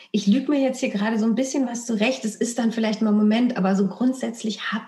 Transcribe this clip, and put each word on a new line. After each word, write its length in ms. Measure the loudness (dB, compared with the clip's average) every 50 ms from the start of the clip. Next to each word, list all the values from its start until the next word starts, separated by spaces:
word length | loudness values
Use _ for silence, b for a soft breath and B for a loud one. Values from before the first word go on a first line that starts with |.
| B B
ich 160 | -4 0 2
lüge 240 | 2 2 2 2 0
mir 100 | 2 2
jetzt 180 | 2 0 0 -2
hier 100 | -4 -4
gerade 280 | -2 -2 0 0 0 2
so 80 | 2
ein 80 | 2 2
bisschen 320 | 0 -2 -2 -2 -2 -2
was 180 | -2 -4 -6 -6
zurecht, 400 | -4 -2 0 0 0 0 -2 -4
es 100 | -6 -4
ist 240 | -2 -4 -2 -2 0
dann 140 | 0 0
vielleicht 300 | 0 0 0 0 0 0
mal 80 | 2 2
ein 60 | 4 4
Moment, 380 | 4 4 4 4 2 2 2
aber 200 | 0 0 2 2
so 100 | 2 2 0
grundsätzlich 840 | 0 0 0 0 0 -2 -4 -8 -6 -6 -6 -6 -6 -6 -6 -6
hab 100 | -6 -6 -6